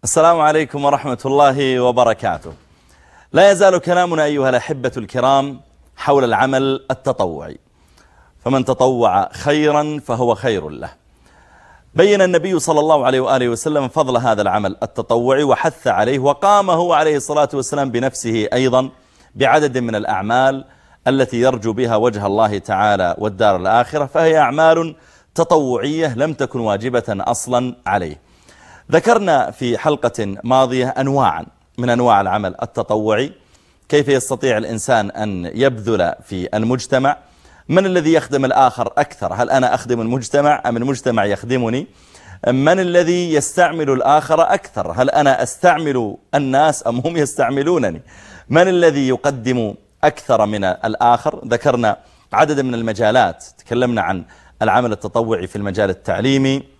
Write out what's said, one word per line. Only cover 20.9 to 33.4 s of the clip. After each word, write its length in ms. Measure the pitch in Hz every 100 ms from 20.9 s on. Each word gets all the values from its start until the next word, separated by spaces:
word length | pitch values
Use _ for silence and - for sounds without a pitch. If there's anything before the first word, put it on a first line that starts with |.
| _ -
التي 340 | 135 127 120
يرجو 320 | 127 127 107
بها 220 | 107 123 113
وجه 300 | 120 104 101
الله 320 | 101 110 104
تعالى 580 | - 98 107 101 90 82
والدار 380 | 107 95 107 92
الآخرة، 500 | 95 113 123 151 139
فهي 320 | - 165 160
أعمال 580 | 135 143 160 165 165 156 _ _ _ -
تطوعية 800 | 165 165 135 120 135 156 156 117
لم 180 | 151
تكن 260 | 147 131 127
واجبة 440 | 113 101 117 123 113
أصلا 680 | 101 - 120 - 123 123 120 -
عليه. 320 | 104 87 76 _ _ _ - - - _
ذكرنا 600 | 160 214 233 196 147 120
في 260 | - 123 117
حلقة 580 | 156 147 120 - 104 98
ماضية 440 | 117 131 131 127 127
أنواعا 580 | - 135 139 117 80 82 _ _ -
من 120 | 123
أنواع 320 | 120 123 101
العمل 340 | 98 95 98 90
التطوعي، 680 | 107 - 113 107 110 107 139 -